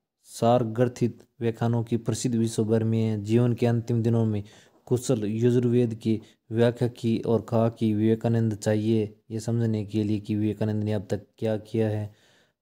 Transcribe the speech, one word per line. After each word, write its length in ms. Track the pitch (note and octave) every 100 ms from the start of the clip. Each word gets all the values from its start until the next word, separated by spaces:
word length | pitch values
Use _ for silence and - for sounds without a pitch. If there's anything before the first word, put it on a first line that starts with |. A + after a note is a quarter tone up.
| _ _
सार 400 | _ - A#2 B2
ग्रथित 600 | A2+ A2 B2 - A#2 - - _
व्याख्यानों 440 | A#2 A2+ A#2 A#2
की 140 | A2+ A#2
प्रसिद्ध 380 | A2+ A2 C3 A#2
विश्व 280 | A2+ A2+
भर 200 | G#2+ A2
में 180 | A2 A2+
है। 200 | A2 G#2+
जीवन 300 | G#2 A2+ B2
के 120 | A#2 A#2
अंतिम 380 | A#2+ A#2 A#2+
दिनों 220 | A2+ A#2 A2
में 180 | G#2 G#2 - _ _ -
कुशल 400 | A#2+ - A#2 G#2
यजुर्वेद 720 | A2+ A#2+ B2 B2 A#2+ A#2+ A2+
की 260 | A2 G#2+ - _ _
व्याख्या 360 | A2+ A#2 A#2+ A#2+
की 320 | - A#2 A2+
और 220 | - A2
कहा 280 | - A2+ A2+
कि 240 | A#2 A2
विवेकानंद 640 | G#2+ A2 A2 A#2 A#2 A2+ G2+
चाहिए 640 | A2 G#2+ G#2+ A2+ G#2 - -
ये 80 | A2
समझने 460 | A#2 A#2 A2+ G#2+ G2+
के 180 | A2
लिए 160 | G#2 G#2+
कि 160 | G#2 G#2+
विवेकानंद 480 | G#2+ G#2 A2 G#2+
ने 100 | G#2+
अब 140 | G#2+ G#2
तक 180 | G#2 - _
क्या 200 | A2 G#2+
किया 320 | G#2 A2+ A2
है। 360 | G#2 G#2 - _ _ _ _